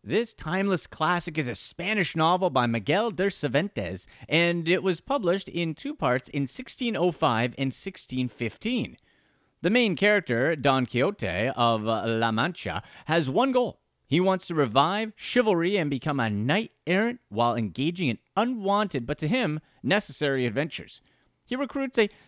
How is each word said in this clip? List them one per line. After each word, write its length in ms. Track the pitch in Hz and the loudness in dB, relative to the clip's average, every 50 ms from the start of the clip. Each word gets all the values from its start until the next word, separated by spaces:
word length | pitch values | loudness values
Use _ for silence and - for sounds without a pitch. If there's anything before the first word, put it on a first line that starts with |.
| - | -6
This 300 | 104 139 214 240 - - | -2 -2 -2 -2 -4 -10
timeless 540 | - - 156 170 190 196 202 185 165 - | -10 -6 -4 -2 0 0 0 0 -2 -2
classic 500 | - - - 156 160 180 175 - - 151 | -8 -4 -2 0 2 2 0 -2 -4 -4
is 120 | 160 143 120 | -4 -4 -4
a 60 | 110 | -4
Spanish 600 | - - - - - 170 190 220 214 175 - - | -6 -8 -10 -10 -8 -4 -2 0 0 0 -2 0
novel 340 | 165 160 165 180 180 190 175 | 2 4 4 4 4 2 2
by 160 | 131 131 120 | 2 2 2
Miguel 460 | 117 117 117 98 110 151 196 233 233 | 2 0 0 0 2 2 2 2 0
de 180 | 180 147 190 202 | -2 0 -2 -2
Cervantes, 800 | 190 - - 139 113 139 180 202 _ - 98 82 92 98 - - - - - - | -2 -2 -4 0 0 0 0 0 _ -6 -6 -6 -8 -10 -12 -18 -20 -20 -6 0
and 360 | 143 165 170 175 175 175 160 160 | 2 2 4 2 2 0 0 0
it 120 | 180 175 | 0 2
was 200 | 175 190 170 160 | 2 0 -2 -2
published 480 | _ - 269 285 202 170 180 196 - - | _ -4 -4 0 2 0 0 0 -2 -8
in 260 | - 175 175 165 160 | -6 -4 -4 -4 -4
two 180 | - - 269 302 | -6 -8 -10 -6
parts 360 | _ 160 131 123 - - - | _ 0 0 0 0 -2 -4
in 180 | - 147 143 | -4 -4 -4
sixteen 480 | 127 - - 254 - - - 254 240 214 | -4 -6 -12 -12 -12 -8 -4 -4 -2 0
oh 160 | 143 170 180 | 2 0 0
five 420 | 165 - 160 143 117 110 117 127 - | 2 2 2 2 2 2 0 -2 -2
and 160 | - 135 135 123 | -2 -4 -4 -4
sixteen 560 | - - - - - - - 127 127 127 120 | -6 -10 -10 -10 -12 -12 -8 -4 -4 -4 -4
fifteen. 680 | - - 123 110 - - - 220 254 240 131 - - _ _ _ _ _ _ _ _ _ _ _ _ _ | -4 -4 -6 -6 -6 -4 -4 -2 -2 -2 -2 -4 -8 _ _ _ _ _ _ _ _ _ _ _ _ _
The 80 | - 170 | 0 2
main 280 | 214 247 240 214 175 | 4 4 4 2 2
character, 580 | - 190 208 208 202 - - 120 113 127 156 170 | 2 2 4 4 2 2 0 0 0 2 0 0
Don 300 | 151 120 143 135 131 127 | 2 2 4 4 4 2
Quixote 640 | - - 123 131 190 208 - - 92 87 92 110 131 - | 0 0 0 0 0 0 -2 -4 -2 -2 0 -2 -2 0
of 260 | - 120 117 117 110 107 | 2 2 2 2 2 0
La 480 | 113 113 107 95 117 113 113 117 117 | 0 -2 0 0 -2 0 0 0 0
Mancha, 520 | 110 110 123 170 175 - - 95 80 82 - - - - - | 2 0 0 -2 -4 -6 -8 -6 -6 -6 -8 -10 -20 -16 -4
has 220 | - 156 175 151 131 | 0 0 0 0 2
one 220 | 131 190 247 269 | 2 2 2 2
goal. 300 | 247 254 240 208 - _ _ _ _ _ _ | 2 0 0 0 -6 _ _ _ _ _ _
He 160 | _ - 170 | _ 2 4
wants 260 | 185 190 190 180 - | 4 4 2 0 -2
to 80 | - 170 | -4 0
revive 560 | 156 143 120 104 135 143 165 190 208 220 220 - | 0 0 4 4 4 4 4 2 -2 -4 -6 -10
chivalry 580 | _ - - - 240 233 214 190 170 165 180 208 | _ -10 0 0 2 4 4 2 2 2 2 0
and 140 | 202 160 147 | 0 0 0
become 320 | 143 123 - 160 143 135 | -2 -2 -2 -2 0 0
a 80 | 120 110 | 0 0
knight-errant 920 | 104 101 107 123 156 208 226 - _ _ _ - 180 190 220 233 247 - _ | 0 0 0 2 0 0 0 -4 _ _ _ 0 0 0 0 0 -4 -6 _
while 300 | _ - 107 117 123 160 | _ -2 0 2 2 2
engaging 500 | 120 113 98 80 - 135 160 180 180 185 | 0 -2 -4 -4 -2 -2 -2 -2 0 -2
in 120 | 131 110 - _ _ _ | -2 -2 -4 _ _ _
unwanted, 680 | - 220 247 262 226 196 190 202 202 214 208 - 135 120 | -2 -2 0 -2 -4 -2 0 2 2 0 0 -2 -6 -4
but 120 | - 147 | -4 -6
to 100 | - 156 | -4 -2
him, 320 | 151 202 262 240 160 151 156 _ _ _ _ - | 0 0 0 0 -2 -2 -4 _ _ _ _ 0
necessary 640 | 127 170 214 - - 139 - 151 143 135 131 127 | 0 0 0 0 -4 -6 -2 0 0 2 2 0
adventures. 560 | 120 101 120 151 151 - - - - - - _ _ _ _ _ _ _ _ _ | 0 0 0 -2 -2 -6 -12 -14 -14 -18 -20 _ _ _ _ _ _ _ _ _
He 100 | _ 240 | _ -4
recruits 420 | 254 277 247 - 277 269 254 - | -4 -4 -4 -2 -4 -4 0 2
a 120 | - 214 202 - - _ | 2 2 2 0 -14 _